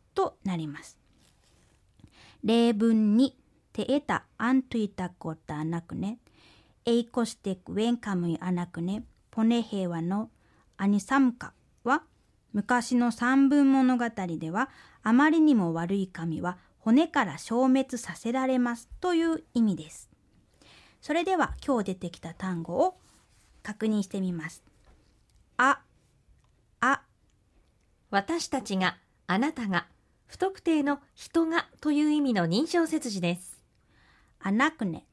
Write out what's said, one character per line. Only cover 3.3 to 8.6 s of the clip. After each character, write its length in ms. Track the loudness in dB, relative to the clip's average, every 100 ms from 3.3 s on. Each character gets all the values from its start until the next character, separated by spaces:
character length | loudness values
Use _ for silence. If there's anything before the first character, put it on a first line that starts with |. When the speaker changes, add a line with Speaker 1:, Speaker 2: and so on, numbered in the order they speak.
| 0 _ _ _
Speaker 1:
テ 120 | -8 -2
エ 120 | -2
タ 240 | 0 -6 -6 -6
ア 160 | 0
ン 100 | 0
ト 140 | 0 -4
ゥ 60 |
イ 60 | -4
タ 200 | -4 -10
コ 260 | -8 -10 -10
タ 240 | -10 -8
ア 60 | -4
ナ 160 | -6
ク 120 | -8
ネ、 240 | -8 -8 -8 _ _ _ _ _ _ 0
エ 120 | 0
イ 80 | 0
コ 200 | -2 -4
し 100 | -4
て 220 | -8 -8
ク 160 | -6
ウ 20 | -2
ェ 160 | 0
ン 60 | -2
カ 180 | -2 -4
ム 140 | -2
イ 80 | -2
ア 120 | -2
ナ 160 | -4